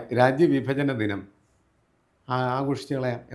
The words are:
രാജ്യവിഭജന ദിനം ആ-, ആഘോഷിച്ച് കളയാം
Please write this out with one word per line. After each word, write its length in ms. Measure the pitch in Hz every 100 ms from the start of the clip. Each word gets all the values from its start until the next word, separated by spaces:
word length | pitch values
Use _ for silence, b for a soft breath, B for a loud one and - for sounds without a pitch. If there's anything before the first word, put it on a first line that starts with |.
| - 120
രാജ്യവിഭജന 720 | 127 135 165 139 117 139 143 123
ദിനം 180 | 104 98 - _ _ _ _ _ _ _ _ _ -
ആ-, 220 | 127 127 127
ആഘോഷിച്ച് 360 | 139 135 - 139
കളയാം 260 | 127 117 -